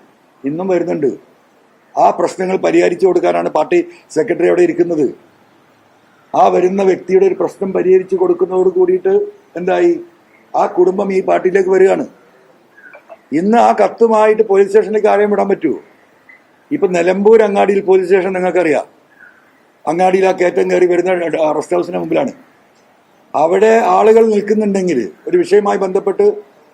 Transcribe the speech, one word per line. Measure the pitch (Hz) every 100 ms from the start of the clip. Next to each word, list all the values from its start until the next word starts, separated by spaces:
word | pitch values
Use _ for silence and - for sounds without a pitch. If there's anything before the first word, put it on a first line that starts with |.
| _ _ _ _
ഇന്നും | 139 160 190
വരുന്നുണ്ട്. | 175 170 170 135 - - _ _ _ _ _ _ 139
ആ | 185
പ്രശ്നങ്ങൾ | 196 170 - 185 185
പരിഹരിച്ചു | - 165 175 175 185
കൊടുക്കാനാണ് | 175 175 175 170
പാർട്ടി | 156 151 175 - - -
സെക്രട്ടറി | 156 151 165 180
അവിടെ | 175
ഇരിക്കുന്നത്. | 175 156 170 156 123 - _ _ _ _ _ _ _ _ _ _ _ 143
ആ | 190
വരുന്ന | 180 185 196
വ്യക്തിയുടെ | 190 185 - 185 190
ഒരു |
പ്രശ്നം | 180 165 - 190
പരിഹരിച്ചു | 185 180 185 185 190
കൊടുക്കുന്നതോട് | 180 175 180 185 185
കൂടിയിട്ട് | 180 180 185 190 202 202 - _ 170
എന്തായി? | 180 175 175 160 - _ _ _ _ 151
ആ | 208
കുടുംബം | - 185 190 190
ഈ | 190
പാർട്ടിയിലേക്ക് | 185 170 180 190 185
വരികയാണ്. | 190 190 180 - _ _ _ _ _ _ _ - - - - -
ഇന്ന് | 147 196 233
ആ | 214 233
കത്തുമായിട്ട് | 190 - 226 214 214 214
പോലീസ് | 214 196 196
സ്റ്റേഷനിലേക്ക് | 214 190 214 208
ആരെയും | 202 208
വിടാൻ | 196 196
പറ്റുമോ? | 175 151 90 - _ _ _ _ - _ _ -
ഇപ്പൊ | 147 185
നിലമ്പൂർ | 175 175 190 202 226
അങ്ങാടിയിൽ | 208 202 196 196
പോലീസ് | 185 190 180
സ്റ്റേഷൻ | 190 190
നിങ്ങൾക്കറിയാം, | 185 180 175 165 123 - _ _ _ - _ _ _ _ _ -
അങ്ങാടിയിൽ | 170 185 190 190
ആ |
കയറ്റം | 185 180 180 185
കയറി | 180 180
വരുന്ന | 175 180 180 165 160 156
റെസ്റ്റ് | 151 - 175
ഹൗസിന് | 170 180
മുമ്പിലാണ്. | 165 160 135 - _ _ _ _ _ _ _ _ _
അവിടെ | 135 160 190 220 226
ആളുകൾ | 190 190 208 226 226
നിൽക്കുന്നുണ്ടെങ്കിൽ, | 208 202 214 208 196 180 131 98 - 160
ഒരു | 180
വിഷയവുമായി | 170 202 202 202
ബന്ധപ്പെട്ട് | 190 190 196 190 208 208 - _ _